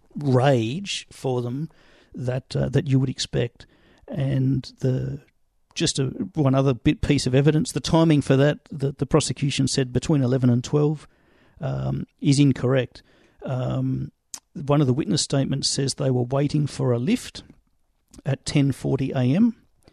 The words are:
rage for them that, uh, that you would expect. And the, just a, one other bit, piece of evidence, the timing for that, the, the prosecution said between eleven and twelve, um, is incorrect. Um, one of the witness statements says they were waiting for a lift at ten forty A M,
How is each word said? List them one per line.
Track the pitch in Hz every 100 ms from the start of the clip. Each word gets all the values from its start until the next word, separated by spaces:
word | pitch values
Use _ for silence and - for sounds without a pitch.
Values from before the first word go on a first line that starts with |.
| _
rage | - 143 123 139 127 113 151 101 - -
for | - 139 123
them | 120 135 160 _ _ _ _
that, | - 123 127 - 139
uh, | 135
that | 139 139
you | 131
would | 131
expect. | - - 139 120 - - _ _ _ -
And | 202 135 135 131 135 - -
the, | 131 131 131 139 _ _ _ _ _
just | - 165 -
a, | 131 - 202
one | - 135
other | 135 135
bit, | 127 156 151
piece | - 143 131
of |
evidence, | 127 143 151 -
the | 147
timing | - 165 165 147
for | - 135
that, | 147 143 -
the, | 160 139
the | 143
prosecution | 135 156 - - 147 - 135
said | - 127
between | 123 - 151
eleven | 123 131 123
and | 120
twelve, | - 147 147 156 - _ _ _ _ -
um, | 135 135 131 139 - -
is | - 139
incorrect. | 143 127 123 135 120 - _ _ _ -
Um, | 254 127 127 127 131 131 139 - _ - _
one | - 139 143
of | 131
the |
witness | 127 - 151
statements | - 139 135 135 -
says | - 139
they | - 139
were | 127
waiting | 123 139 147 151 143
for | - 135
a | 120
lift | 131 247 - - - _ _ _ _ _ _ -
at | - 135 -
ten | 151 139
forty | - 143 135 135
A | 135
M, | 123 160 233 - _ _ _